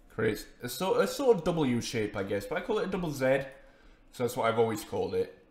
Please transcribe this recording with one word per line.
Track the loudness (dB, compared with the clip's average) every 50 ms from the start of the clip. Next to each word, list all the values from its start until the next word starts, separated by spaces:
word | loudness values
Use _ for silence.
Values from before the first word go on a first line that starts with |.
| -20 -12
Creates | -6 -2 0 0 0 -2 -8 -14 -16 -12 -12
a | -10
sort, | -6 -4 -2 0 2 2
a | 2
sort | 2 0 2 4 4 4
of | 4 4
W | 0 0 2 2 2 2 0
shape, | -2 -2 -2 -2 -2 -2 -2
I | -4 -4
guess, | -2 -2 -4 -4
but | -4 -6 -6
I |
call | -2 -2 -2 -2
it | 0 -2
a |
double | -2 -4 -4 -4
Z. | -2 0 2 4 4 2 2 -4 -10 -18 -20 -20 -20 -20 -20 -20 -20 _ _ -20 -6
So | -4 -4
that's | -2 -2 0
what | 0
I've | 2 4 4
always | 2 2 2 -2 -6
called | -6 -4 -4 -2 0 0
it. | -2 -2 -2 -6 -14 -20 _